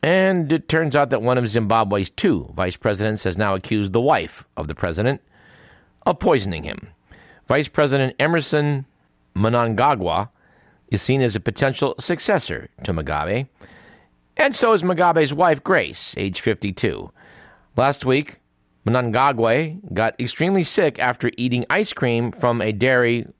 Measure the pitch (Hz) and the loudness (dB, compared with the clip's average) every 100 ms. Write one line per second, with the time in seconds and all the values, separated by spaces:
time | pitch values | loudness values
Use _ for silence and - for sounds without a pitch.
0 | 147 185 190 185 147 160 - 160 156 143 | 0 2 2 2 0 -2 0 -2 2 2
1 | 143 127 117 127 117 113 104 113 101 101 | 2 0 0 0 0 0 2 0 2 0
2 | 95 - 190 170 - 87 92 - 113 101 | -2 0 0 2 -2 -4 -4 -2 -2 0
3 | 107 104 98 87 104 95 - 107 98 113 | -2 -2 -4 -2 -2 -2 -2 -2 0 0
4 | 135 120 - - - - 76 76 87 82 | 2 0 -2 -12 -16 -10 -8 -6 -4 -2
5 | 120 - _ _ _ - - _ _ _ | -2 -2 _ _ _ -20 -20 _ _ _
6 | - 165 - 135 98 80 76 50 - _ | -4 0 2 2 0 -6 -8 -12 -16 _
7 | _ - - _ - 135 139 - 143 135 | _ -20 -20 _ -2 0 0 0 2 2
8 | 131 - 151 170 135 151 147 139 135 _ | 0 0 0 0 0 0 0 -2 -6 _
9 | _ _ _ 92 110 120 117 107 139 120 | _ _ _ 0 2 2 2 2 2 2
10 | 87 82 107 _ _ _ _ _ - 104 | 0 -2 -4 _ _ _ _ _ -6 -4
11 | - 135 123 98 - - 135 131 139 - | 0 2 2 0 -4 0 0 0 -2 -2
12 | - 170 - 190 - 65 - - - 80 | -4 -4 0 0 -2 -10 -12 -12 -6 -4
13 | 73 76 80 117 135 _ - - - - | -4 -4 -2 -4 -6 _ -20 -20 -20 -20
14 | _ _ _ - 277 - 233 208 180 170 | _ _ _ 0 0 2 2 4 2 2
15 | 175 160 143 147 175 139 - 175 78 - | 4 4 2 2 2 2 2 0 0 -6
16 | - - 98 - 113 101 101 - 104 52 | -10 -6 -6 -2 -2 -2 -4 -2 -4 -4
17 | 92 _ - - - _ _ 120 135 139 | -10 _ -20 -20 -20 _ _ 0 0 0
18 | 131 135 147 - _ _ _ _ 110 127 | 0 0 -2 -12 _ _ _ _ -2 0
19 | 120 120 139 117 113 127 160 180 202 95 | 0 2 2 2 2 2 -2 -8 -8 -2
20 | 110 - 120 - 175 196 160 - 156 - | -2 -2 -6 -2 0 0 0 2 0 2
21 | 123 120 120 - 123 123 - 180 214 - | -2 0 -2 -2 -2 0 0 -2 -2 -2
22 | 123 117 120 - 123 120 107 104 131 123 | 0 0 -2 -2 0 0 -2 0 2 4
23 | 120 120 - | 2 0 -4